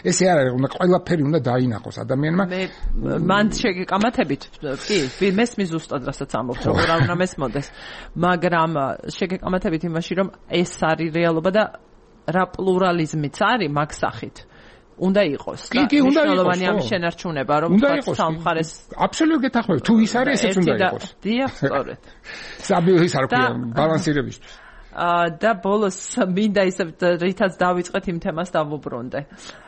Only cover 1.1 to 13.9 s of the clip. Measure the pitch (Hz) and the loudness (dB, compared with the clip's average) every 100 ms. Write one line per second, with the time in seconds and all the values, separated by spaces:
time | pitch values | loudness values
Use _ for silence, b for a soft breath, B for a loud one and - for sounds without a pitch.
1.1 | 170 139 160 123 127 127 104 104 113 113 | 0 2 2 2 2 0 -2 -8 -8 -4
2.1 | 131 156 170 185 185 185 - - - 131 | -2 0 0 0 -2 -6 -4 -2 -2 -2
3.1 | - 170 196 214 - 226 180 185 190 220 | -2 2 2 2 0 -2 -2 -2 0 0
4.1 | 240 175 139 - - 147 135 - 208 131 | 0 -2 -4 -8 -10 -8 -6 -2 0 -2
5.1 | - 196 185 233 - 190 160 - 143 131 | 0 0 2 0 -2 -4 -4 -4 -6 -6
6.1 | - 143 - 123 131 - 156 165 165 - | -8 -6 -4 -4 -2 0 0 2 2 2
7.1 | 175 185 - 131 139 139 B B B B | 0 -2 -2 -4 -4 -8 B B B B
8.1 | 156 170 180 175 170 160 156 135 - - | -2 0 2 2 2 2 0 -2 -4 -8
9.1 | - 185 185 - 185 208 160 175 165 170 | -6 -4 -4 -4 -2 -2 -2 -2 -4 -2
10.1 | 180 190 - - 175 175 - 160 160 160 | -2 -2 -6 -4 -2 -2 0 0 0 0
11.1 | 160 170 165 170 202 208 - _ - - | 0 2 2 2 2 0 -4 _ -20 -20
12.1 | - - 175 180 - 190 180 185 170 156 | -12 -4 0 -2 -2 0 2 2 2 0
13.1 | 160 143 - 208 240 160 143 151 | -2 -4 0 0 2 0 -2 -4